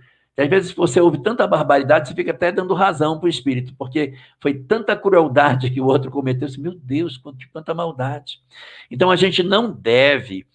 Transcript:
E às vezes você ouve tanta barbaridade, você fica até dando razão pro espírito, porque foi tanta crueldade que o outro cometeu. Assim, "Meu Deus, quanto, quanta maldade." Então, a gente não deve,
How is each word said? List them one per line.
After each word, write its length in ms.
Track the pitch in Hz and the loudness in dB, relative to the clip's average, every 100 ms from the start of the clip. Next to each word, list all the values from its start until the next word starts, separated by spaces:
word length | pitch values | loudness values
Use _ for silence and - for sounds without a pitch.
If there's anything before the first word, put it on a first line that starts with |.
| _ _ _ - | _ _ _ -4
E 60 | |
às 40 | 147 | 2
vezes 240 | 190 175 | 2 0
você 300 | - 170 185 | -2 0 4
ouve 160 | 175 156 | 4 2
tanta 240 | 208 240 190 | -2 -2 0
barbaridade, 600 | 160 143 143 135 151 - | 2 2 2 4 2 0
você 60 | |
fica 160 | - 175 | -6 -6
até 220 | 160 175 | -2 -2
dando 240 | 185 185 185 | -2 -2 0
razão 440 | 196 151 156 160 | 0 0 -2 0
pro 80 | 175 | -2
espírito, 460 | 165 139 123 127 - | -2 -4 -4 -6 -10
porque 380 | 127 156 139 131 - _ | -8 -6 -6 -8 -20 _
foi 140 | 143 | -4
tanta 420 | 135 131 226 220 208 | -4 -2 -2 -2 -2
crueldade 760 | 202 180 156 135 143 127 127 | 4 4 4 4 4 2 -2
que 100 | 127 | -2
o 40 | 131 | 2
outro 260 | 135 131 | 2 0
cometeu. 360 | 139 131 127 143 | -6 -4 -4 -6
Assim, 140 | 135 | -8
"Meu 140 | 165 180 | -10 -10
Deus, 420 | 127 143 170 127 | -6 -6 -6 -10
quanto, 320 | 147 131 - | -20 -20 -20
quanta 220 | 160 160 | -14 -8
maldade." 680 | 165 170 135 131 147 - - _ - - - - | -6 -6 -6 -8 -8 -12 -20 _ -20 -20 -20 -8
Então, 200 | 127 180 | 0 2
a 60 | 180 | 2
gente 260 | 190 185 | 2 0
não 300 | 175 208 233 | 0 0 0
deve, 720 | 104 113 120 139 135 101 95 - | -4 0 4 4 2 -4 -12 -14